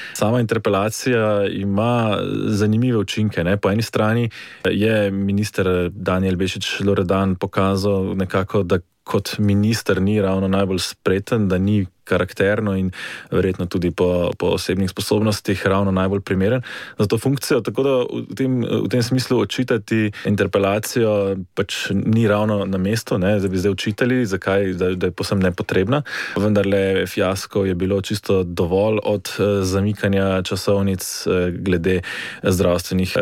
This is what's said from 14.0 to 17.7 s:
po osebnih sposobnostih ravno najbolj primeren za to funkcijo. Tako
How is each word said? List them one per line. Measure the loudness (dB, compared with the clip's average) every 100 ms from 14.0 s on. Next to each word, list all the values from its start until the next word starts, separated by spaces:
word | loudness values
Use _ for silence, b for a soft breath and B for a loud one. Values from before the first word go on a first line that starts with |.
| 0 2 0 0
po | 0
osebnih | 0 0 -2 -2
sposobnostih | -2 0 2 2 0 -2 -2 0
ravno | 2 2
najbolj | 0 0 -2
primeren | -2 0 2 0 B B B B
za | 0
to | 0
funkcijo. | 0 0 0 0
Tako | 0